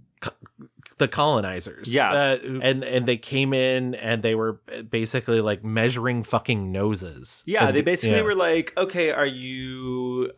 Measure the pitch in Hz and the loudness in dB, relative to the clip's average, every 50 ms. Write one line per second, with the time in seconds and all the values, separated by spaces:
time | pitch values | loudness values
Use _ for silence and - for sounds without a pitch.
0 | - _ _ - - - - _ - - _ - 131 _ _ _ - - - - | -16 _ _ -14 -14 -14 -14 _ -20 -20 _ -20 -20 _ _ _ -20 -14 -2 -2
1 | 143 - - - 147 156 143 110 98 92 92 90 - 104 - - 104 117 120 139 | -2 0 2 0 2 2 2 2 0 -2 -6 -8 -10 -10 -14 -12 -6 -2 2 2
2 | 127 95 90 143 143 139 135 - - 131 131 131 120 131 135 131 127 123 127 127 | 4 4 4 4 4 2 2 0 -2 -6 -6 0 2 2 2 2 0 0 0 2
3 | 120 127 123 113 - - 139 135 139 135 135 131 127 131 131 127 127 123 123 107 | 2 2 0 0 -2 -4 0 0 2 2 2 2 2 2 2 0 0 -2 -4 -4
4 | 117 110 113 113 107 113 113 110 110 113 107 - _ - - 117 113 110 - 113 | -2 -2 0 2 2 2 2 2 0 -2 -4 -6 _ -12 -12 -12 -8 -4 -2 -2
5 | 113 110 - 127 113 - 117 113 107 107 104 98 107 110 110 113 113 123 120 120 | -2 0 -2 -2 0 2 2 4 4 2 0 -2 -2 -2 0 2 2 2 2 0
6 | 113 127 123 120 107 - - 110 - - 117 104 98 95 92 95 101 107 107 90 | -2 0 0 -2 -2 0 -2 -2 0 0 -2 -2 -2 -2 -2 0 0 0 0 -2
7 | 92 85 73 64 64 - - - - 170 202 220 - 135 131 143 151 170 180 - | -6 -10 -14 -14 -12 -12 -12 -10 -6 -2 0 2 2 4 4 2 2 2 0 2
8 | - 220 208 202 - 208 202 190 175 170 165 165 160 - - 185 185 190 175 180 | 2 2 4 4 4 2 2 2 2 2 2 2 0 -2 -2 -2 -2 -2 0 0
9 | 165 156 143 - 143 139 131 127 127 127 131 131 131 131 127 127 127 127 127 127 | 0 0 2 0 0 -2 -2 -6 -10 -10 -8 -8 -8 -8 -8 -8 -6 -4 -4 -2
10 | 127 127 127 123 123 - - | -2 -2 -2 -2 -2 -2 -2